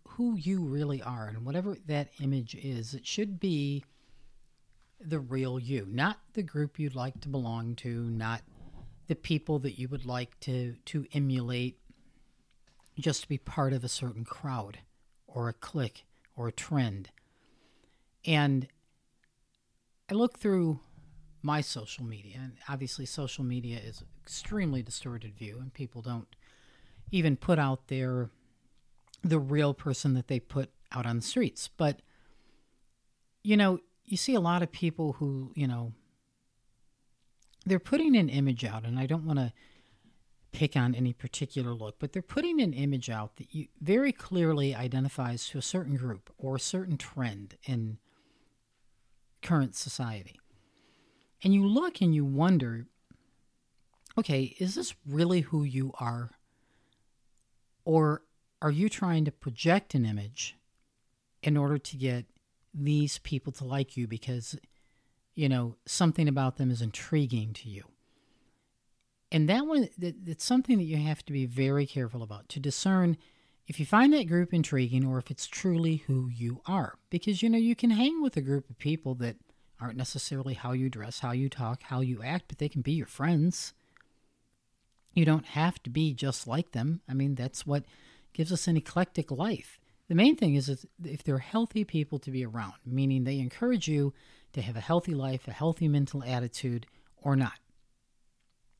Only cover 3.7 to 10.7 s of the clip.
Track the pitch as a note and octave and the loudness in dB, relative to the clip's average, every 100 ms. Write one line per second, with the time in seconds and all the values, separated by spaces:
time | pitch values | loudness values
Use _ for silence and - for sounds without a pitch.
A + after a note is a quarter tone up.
3.7 | C#3+ - _ _ - - - - _ _ | -4 -8 _ _ -20 -20 -20 -20 _ _
4.7 | _ _ _ E3 D#3 B2+ C3 C3 B2+ A#2+ | _ _ _ -6 -6 -4 -2 -2 -4 -4
5.7 | C3+ F#2+ A2 E3 G#3+ - - F3 D3 D3 | -4 -4 0 0 -2 -8 -8 -6 -4 -4
6.7 | - D3 C3 B2+ - C#3+ C3+ A#2 A2+ A2+ | -4 -6 -4 -6 -8 -6 -4 -4 -4 -4
7.7 | A#2 B2 A#2 A#2 A2+ A2+ A2+ - - - | -6 -6 -4 -4 -4 -4 -6 -8 -20 -18
8.7 | - - - - D#3+ - D3+ - D3 C3+ | -18 -18 -12 -6 -6 0 -2 0 -2 -2
9.7 | G#2+ B2+ C#3 B2 B2 A#2+ - - B2+ B2 | -6 -8 -6 -6 -6 -6 -8 -4 -2 -2